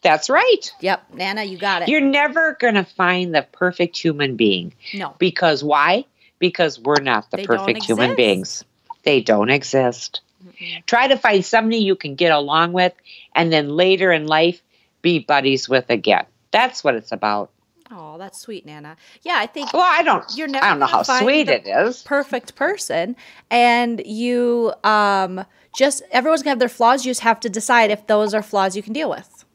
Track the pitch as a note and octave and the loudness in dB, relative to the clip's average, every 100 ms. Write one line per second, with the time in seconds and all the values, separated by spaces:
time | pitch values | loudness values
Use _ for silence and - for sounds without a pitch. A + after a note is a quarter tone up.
0 | F#3 D#3 - C#4+ B4 A4 - - F3+ F#3+ | 4 2 2 2 4 2 0 -8 -4 -4
1 | _ - F#3 G#3 G#3 F#3 G3 F#3 F3 D4+ | _ -10 -8 -6 -8 -6 -4 -2 0 0
2 | C#4 C#4 D4 D#4 D#4+ - A#3+ G#3 F3+ - | 2 2 0 0 -2 0 0 0 -2 -2
3 | F3+ F3+ F3+ D#3+ - _ F3+ F3 F3 - | 0 0 0 -2 -4 _ -2 0 -4 -2
4 | E3 D3 C#3 A#2 A2+ F#2 F2 - - - | -4 -2 -4 0 0 0 -4 -14 -16 -12
5 | F3 - F#3 E3+ F3 D3 D3 D3 D3 G3 | -12 -2 -2 0 0 0 0 2 2 0
6 | C#4 _ _ _ F3+ - E3 B2+ A#2 D3 | -2 _ _ _ -4 0 -2 -2 0 0
7 | C#3 A2+ - - F#3+ A#2 - A2 G#2+ A2+ | 2 -2 -2 -10 -2 -2 0 -4 -2 0
8 | B2 B2 A#2 F#2+ F#2 - - _ _ - | 0 2 2 2 -4 -12 -16 _ _ -8
9 | - C#3 A2 G#2+ A2 C#3 - C3+ B2+ A#2 | 0 0 2 0 2 0 0 0 0 -4
10 | - - _ _ F#3 - F3 E3+ - A#3+ | -12 -14 _ _ -20 -18 -14 -12 -2 0
11 | C4 C4 A#3+ G3+ F3+ A3+ A3 A3+ G3 F#3+ | 2 2 2 0 2 0 2 0 0 -2
12 | D3+ C3+ F3 D#3 C#3+ D3+ E3+ F3+ F3+ - | -4 -2 2 2 2 0 2 2 0 -2
13 | _ - - - E3+ D#3 D3 D3+ F#3 F#3+ | _ -20 -6 0 2 2 0 0 2 4
14 | F#3 E3 D3+ D#3 E3+ F3 _ _ _ _ | 2 0 2 2 2 0 _ _ _ _
15 | F3 E3+ - D3 C3+ C3+ - C3 - A2+ | 0 0 0 0 2 -2 0 -2 0 -2
16 | F#2 F#2 - _ _ G#3 B3+ - D3 A#2 | 2 0 0 _ _ 0 0 -2 -4 -4
17 | - G#2 G#2+ G#2 G2+ _ _ _ _ G3+ | -6 -6 -4 -4 -6 _ _ _ _ -20
18 | D#3 D#3 F#3+ - - G#3 - D3+ D3 D#3+ | -20 -18 -18 -20 -16 -16 -16 -18 -18 -20
19 | _ - D#4+ E4+ G#3+ - C#4+ D4 F4+ D#4+ | _ -20 -6 -4 -4 -8 -6 0 2 2
20 | D#4+ G3+ - A#3 D#4 C4+ A#3+ D#3 C3+ C3 | 2 0 -2 -10 -6 0 2 2 2 2
21 | G#3 B3+ A#3 D4 D4+ B2+ - G#2 G3+ B3 | 2 0 2 2 2 0 0 0 0 -2
22 | - C#4+ C#4 B3 A#3+ - C#4+ G4 - D#3+ | -4 -4 -2 -6 -8 -6 -4 -4 -4 -4
23 | F3+ B3 - - _ A#3 A#3+ A#3+ A#3+ A#3 | -4 -8 -16 -20 _ 2 4 4 0 -4
24 | - G#3+ A#3+ A#3+ A#3+ A#3+ A3+ - G#3 G#3+ | -8 -6 -2 0 0 0 -2 -2 0 2
25 | G3+ G3 F#3+ F#3 F#3+ _ _ - C4+ C#4 | 2 2 -2 -6 -12 _ _ 0 0 0
26 | - A#3+ C4 D#4+ C#4 C4 B3 - A#3 C4+ | -2 0 2 0 0 0 -2 2 2 2
27 | B3+ B3 A3+ A3 A#3 G3+ - A#3+ A3 G#3 | 0 -2 0 0 -2 -8 0 2 4 0
28 | - G#3+ G#3+ G#3+ G#3+ G3+ G3 F#3+ G3+ A3+ | 0 0 2 -2 -2 -2 -2 -4 -8 -6
29 | D4+ D#3+ - _ _ | -4 -6 -12 _ _